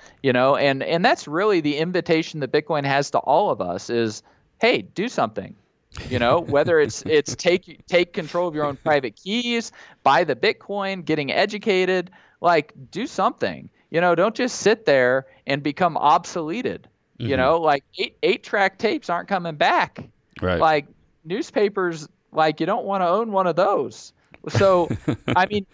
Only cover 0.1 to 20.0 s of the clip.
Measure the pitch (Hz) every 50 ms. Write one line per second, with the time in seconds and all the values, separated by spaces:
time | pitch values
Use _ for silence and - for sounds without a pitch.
0.1 | - _ - 135 123 123 127 135 143 117 139 139 135 135 - - 160 170 185 254
1.1 | 330 - - 151 147 165 202 220 202 175 147 147 147 143 160 175 185 180 160 -
2.1 | 165 160 160 - - 151 143 117 - 151 156 - 165 147 139 139 139 139 143 -
3.1 | - 127 - - 139 165 208 185 135 104 95 87 87 98 - - 120 117 117 110
4.1 | 107 - - _ _ _ _ _ _ - - 233 - 135 98 - - - 202 247
5.1 | - - 131 107 - 104 95 95 - _ _ _ _ _ _ _ - - - -
6.1 | 127 123 120 120 139 175 170 - 139 139 151 165 170 156 147 120 107 - - 147
7.1 | 156 147 143 - 139 - - 175 175 190 - - 156 - - - 185 175 175 175
8.1 | - 208 165 147 - 175 180 175 151 151 147 143 139 - - 160 151 143 131 113
9.1 | - - - 185 208 240 240 240 240 233 220 - - - - - - _ - 135
10.1 | 139 160 180 151 135 117 - 127 - _ - - 202 202 196 196 196 185 160 139
11.1 | 156 151 143 135 - - 190 208 214 208 - 220 196 185 185 180 185 185 180 180
12.1 | - - _ _ _ - - 170 175 160 151 _ - - 135 - - 190 240 -
13.1 | - - 190 240 - - - 98 82 67 - 87 _ _ _ - - 160 175 180
14.1 | 170 160 180 226 226 - 254 254 - - - 202 226 226 - - 143 131 127 123
15.1 | 127 135 131 - _ _ - - 139 139 139 151 - - 185 170 151 - - 143
16.1 | 156 180 175 - - 185 156 151 175 233 254 117 87 - _ - _ _ _ _
17.1 | _ - 120 127 139 127 127 135 160 170 165 156 143 143 - _ _ - 202 240
18.1 | _ - - 165 220 - - - - 208 196 185 - - - 214 330 302 - -
19.1 | 175 175 180 - 202 185 175 170 160 147 170 196 359 330 180 - - -